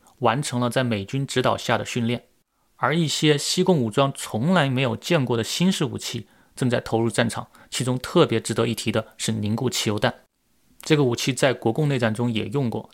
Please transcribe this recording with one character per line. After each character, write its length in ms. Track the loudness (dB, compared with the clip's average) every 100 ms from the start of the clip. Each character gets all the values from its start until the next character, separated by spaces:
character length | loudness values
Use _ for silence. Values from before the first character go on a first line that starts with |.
| _ -2
完 220 | 0 0
成 160 | -2 -2
了 100 | 0
在 140 | 0
美 220 | 0 -2
军 200 | -4 -6
指 160 | -2 0
导 160 | 0 0
下 220 | 0 -2
的 60 |
训 200 | -2 -2
练， 200 | -2 -4 _ _ _ _ _ -2
而 200 | 0 2
一 100 | 0
些 320 | 2 2 2
西 240 | 0 0
贡 160 | 2 2
武 120 | 2
装 220 | 2 0
从 400 | -2 -6 -2 2
来 160 | 2 2
没 140 | 2
有 140 | 0 -2
见 280 | 0 0
过 120 | 2 0
的 80 |
新 260 | -2 2 2
式 140 | 2
武 120 | -2 -4
器 300 | -8 -10 -12 _ _ -2
正 120 | 0
在 120 | 0
投 200 | 0 0
入 80 | 2
战 220 | 2 0
场， 160 | -2 -10 -16 -10
其 140 | -4
中 120 | -2 -2
特 300 | 0 4 4
别 140 | 2
值 120 | -2
得 140 | -2 0
一 80 |
提 160 | -2 -2
的 240 | -4 -4 -8
是 140 | -4
凝 240 | -2 -2
固 160 | -2 -2
汽 180 | -2 -2
油 120 | 0
弹。 220 | -2 -4 _ _ _ _ _ -8
这 160 | 0 2
个 80 |
武 100 | 2
器 180 | 0 -2
在 220 | 0 0
国 180 | 2 0
共 160 | 0 0
内 80 | 2
战 160 | 0
中 200 | 0 -2
也 140 | -2 -2
用 220 | -2 -2
过， 220 | -4 -10